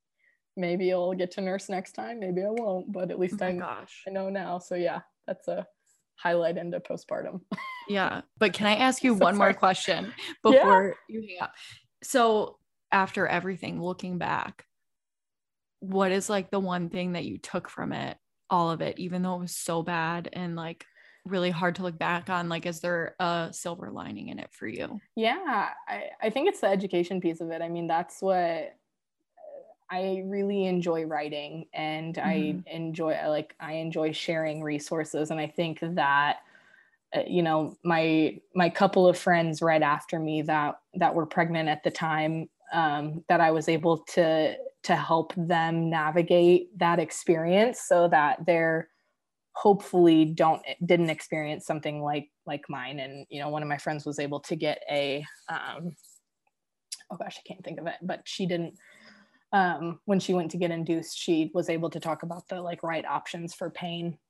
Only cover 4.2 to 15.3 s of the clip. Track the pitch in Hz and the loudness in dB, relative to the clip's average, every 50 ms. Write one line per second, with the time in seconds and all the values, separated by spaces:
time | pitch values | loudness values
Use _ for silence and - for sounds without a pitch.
4.2 | 190 190 196 196 180 170 175 180 - - 185 175 175 165 156 170 - _ _ _ | -6 -4 -4 -6 -4 -4 -6 -8 -6 -6 -4 -2 -2 -2 -2 -4 -10 _ _ _
5.2 | _ - 190 - _ - 175 185 185 - _ _ _ _ _ _ _ _ _ _ | _ -10 -10 -8 _ -6 -6 -6 -6 -10 _ _ _ _ _ _ _ _ _ _
6.2 | - 180 170 175 170 165 175 175 175 175 175 180 175 - 175 175 - - 151 - | -2 0 0 2 0 0 -2 -2 -6 -6 -6 -8 -6 -6 -10 -10 -6 -8 -8 -6
7.2 | 160 - - 185 - _ - - - - - - - - 208 196 185 - - - | -6 -8 -10 -12 -10 _ -10 -10 -8 -10 -10 -10 -8 -4 -2 -2 0 -2 -2 -6
8.2 | - - _ - 214 208 180 - 214 208 214 214 254 262 254 - - 254 233 196 | -10 -14 _ 2 2 2 2 2 2 2 4 6 4 2 2 4 4 4 6 6
9.2 | 190 175 208 202 202 196 196 - - 190 190 - - - 175 - 190 208 254 - | 6 6 6 6 4 4 6 6 4 4 4 2 0 -2 -2 -2 -2 -8 -10 -12
10.2 | - - 320 - - - 269 269 339 508 494 480 196 381 - - - - 220 220 | -12 -14 -14 2 6 10 10 10 10 10 8 8 8 4 -2 -6 -12 -10 -10 -10
11.2 | 220 202 185 180 175 - - - - - - - _ _ _ _ - - - 262 | -10 -10 -8 -6 -6 -8 -8 -14 -20 -20 -20 -20 _ _ _ _ -12 0 2 4
12.2 | 233 233 220 214 - - - _ _ _ _ _ _ _ - 196 190 190 - 202 | 4 6 4 2 0 -2 -6 _ _ _ _ _ _ _ 2 2 2 2 0 -2
13.2 | 185 147 - 175 180 185 190 170 - - 85 165 170 180 180 180 - 185 180 175 | 0 0 0 0 0 -2 -6 -6 -6 -6 -6 -4 -4 -4 -6 -6 -6 -6 -4 -4
14.2 | 170 - 151 - - - - - - _ _ _ _ _ _ _ _ _ _ _ | -2 -2 -2 -2 -4 -6 -10 -16 -20 _ _ _ _ _ _ _ _ _ _ _
15.2 | _ _ | _ _